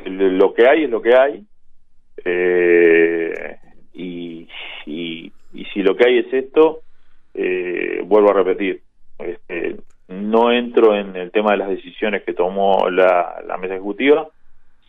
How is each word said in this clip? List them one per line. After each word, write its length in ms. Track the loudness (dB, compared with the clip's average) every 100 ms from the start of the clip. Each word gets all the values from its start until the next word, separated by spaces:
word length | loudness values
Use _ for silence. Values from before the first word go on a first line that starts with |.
| -10
lo, 220 | -2 0
lo 240 | 4 2
que 140 | 4 4
hay 160 | 4
es 60 | 0
lo 100 | -2
que 140 | 2 4
hay. 280 | 2 -2 -16 -20 -20 -20 -20 -20 -20 -12
Eh, 1300 | -6 -2 0 2 4 4 6 4 2 0 -6 -8 -12 -16 -20 -20 -20
y, 540 | -16 -14 -12 -14 -16 -18 -18 -16 -16 -12
y, 460 | -10 -10 -12 -16 -20 -18
y 120 | -16 -10
si 80 | -2
lo 140 | 0 4
que 100 | 4
hay 120 | 4
es 120 | 0
esto, 480 | -4 0 4 2 2 -14 -20 -20 -20 -14
eh, 680 | -6 -4 -4 -4 -6 -6 -6 0
vuelvo 240 | 4 6
a 40 |
repetir, 480 | 4 2 0 -4 -6 -12 _ -18 -12
este, 580 | -10 -12 -10 -8 -8 -10 -16 -20 -16
no 440 | -12 -2 2 2
entro 440 | 2 0 4 4 4
en 180 | -2 -8
el 160 | -6
tema 200 | -2 0
de 60 | 0
las 120 | -2
decisiones 540 | -6 -10 -8 -4 -4
que 100 | -4
tomó 560 | -4 -2 0 0 2 2
la, 520 | 2 4 2 0 -6 -10
la 120 | -8
mesa 160 | -8 -8
ejecutiva. 520 | -8 -2 2 2 0 _ -20 -20 -20 -20